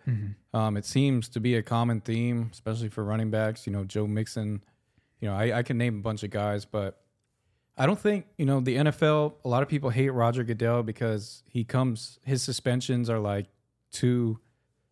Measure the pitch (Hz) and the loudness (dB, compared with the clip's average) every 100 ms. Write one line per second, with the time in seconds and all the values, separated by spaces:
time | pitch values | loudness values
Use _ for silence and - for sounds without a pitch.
0 | - 110 101 101 _ 113 110 104 - 135 | -2 -2 -4 -10 _ 0 0 0 0 2
1 | 139 127 110 120 120 117 104 117 120 113 | 4 2 -2 -2 0 0 2 0 2 0
2 | 104 113 120 120 113 - 110 113 110 - | -2 -2 0 -2 -4 -6 -6 -4 -4 -4
3 | 104 107 110 110 110 110 - 101 95 107 | -2 0 0 0 0 -2 -4 -4 -2 -2
4 | 104 107 110 - 107 101 - _ _ _ | 0 0 -2 -4 -4 -6 -10 _ _ _
5 | _ - 107 98 113 113 120 120 120 107 | _ -8 -4 0 2 2 0 0 0 0
6 | 104 107 104 104 104 104 - 107 98 - | -4 -4 -4 -2 -2 -2 -4 -4 -4 -8
7 | _ _ _ _ _ _ _ - 135 208 | _ _ _ _ _ _ _ 0 2 2
8 | 208 202 - - 139 139 131 123 151 - | 2 0 -4 -2 2 2 2 2 2 4
9 | 156 151 151 - 131 120 139 147 135 117 | 2 4 2 -2 -2 0 2 0 0 0
10 | 135 127 117 123 120 110 117 120 110 107 | 0 4 2 2 -2 0 2 2 0 -2
11 | 117 107 104 - _ 123 113 131 131 110 | -2 -2 -6 -16 _ -6 -2 0 0 -2
12 | - - - 131 - 120 131 123 - 123 | -8 -14 -4 -2 -2 -2 0 0 0 0
13 | 117 113 104 101 101 _ _ _ _ - | 0 0 0 -2 -4 _ _ _ _ 0
14 | 123 123 117 110 _ _ _ _ _ | 2 4 0 -2 _ _ _ _ _